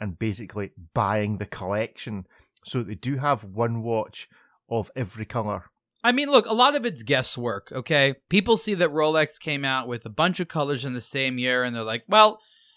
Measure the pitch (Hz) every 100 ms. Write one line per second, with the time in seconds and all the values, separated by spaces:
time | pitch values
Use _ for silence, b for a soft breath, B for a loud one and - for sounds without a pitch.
0 | 107 85 110 98 101 104 98 - 82 120
1 | 98 107 104 101 101 - 92 104 113 -
2 | - 104 92 b b b - 131 101 107
3 | 127 139 143 127 104 98 117 117 117 113
4 | 104 - - b b b _ 113 95 127
5 | 104 110 107 120 104 98 - _ _ _
6 | 233 247 285 269 254 226 254 294 233 143
7 | 107 135 127 - 120 101 - 131 - 147
8 | 139 135 _ 196 202 220 214 190 170 147
9 | 156 156 151 - - 143 139 131 123 120
10 | 113 104 175 180 175 160 143 139 135 123
11 | - 135 131 127 127 127 123 117 110 120
12 | - 214 214 214 b b b